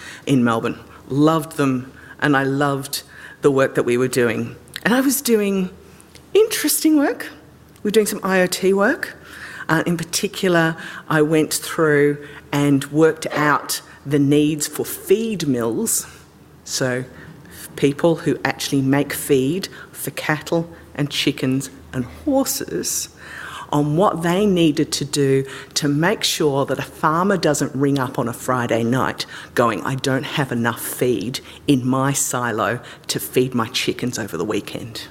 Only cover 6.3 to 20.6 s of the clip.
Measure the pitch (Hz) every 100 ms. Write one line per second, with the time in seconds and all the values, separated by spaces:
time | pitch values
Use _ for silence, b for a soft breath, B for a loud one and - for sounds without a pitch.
6.3 | 381 440 - 302 - 320 302 294 494 -
7.3 | - - - - - 208 214 208 208 190
8.3 | 185 180 - 190 196 208 320 - - B
9.3 | B B B - 160 - 170 165 - 202
10.3 | - 190 170 165 165 B B - 156 151
11.3 | 160 156 - - - 160 147 147 147 B
12.3 | B - 143 143 139 139 147 160 156 -
13.3 | 143 147 139 - - B B 139 147 143
14.3 | 147 151 156 - - 120 - - 202 226
15.3 | 196 160 123 117 123 226 - - B B
16.3 | - - - - - 131 123 127 B B
17.3 | B B - - - 139 143 170 160 -
18.3 | 131 135 - - 143 135 139 143 - -
19.3 | 139 131 180 - B B - - - -
20.3 | 151 - 170